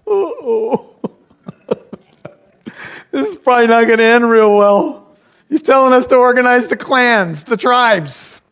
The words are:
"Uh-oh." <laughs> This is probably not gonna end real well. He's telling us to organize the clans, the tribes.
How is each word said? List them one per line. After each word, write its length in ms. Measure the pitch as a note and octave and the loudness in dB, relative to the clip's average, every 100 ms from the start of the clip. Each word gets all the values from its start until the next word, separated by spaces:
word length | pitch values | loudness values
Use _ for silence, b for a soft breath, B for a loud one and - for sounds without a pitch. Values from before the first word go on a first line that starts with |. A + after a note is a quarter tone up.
| - | -6
"Uh-oh." 840 | G3+ G3 - C#4 A3+ A3+ C4 - _ | -4 -4 -8 -6 -4 -4 -6 -8 _
<laughs> 20 | - _ _ _ - - - - - - _ _ - _ _ _ B B B B - | -16 _ _ _ -20 -16 -10 -10 -12 -20 _ _ -20 _ _ _ B B B B -10
This 160 | C#4 G#4 | -6 -6
is 60 | F4+ | -4
probably 300 | B3+ B3 A#3 | 0 2 2
not 200 | A#3 A3+ | 2 2
gonna 160 | A3+ | 2
end 260 | A3+ A#3+ A#3+ | 2 2 2
real 260 | A3+ G#3+ G#3 | 2 4 4
well. 520 | G3+ G3+ E4 - - b b b - | 2 2 -2 -8 -20 b b b -8
He's 140 | D4+ | -4
telling 300 | - C4+ C4 | 0 2 4
us 120 | B3+ B3 | 2 2
to 100 | B3+ | 2
organize 500 | B3 B3+ B3 B3 A3+ | 2 2 2 0 -2
the 80 | B3 | -6
clans, 680 | - C4 B3 A3+ F3 D3+ - | -4 -2 0 0 -2 -8 -6
the 120 | G#3+ | -4
tribes. 840 | B3 B3 A#3+ G3 D3 - - - _ | 0 0 0 0 -4 -14 -20 -20 _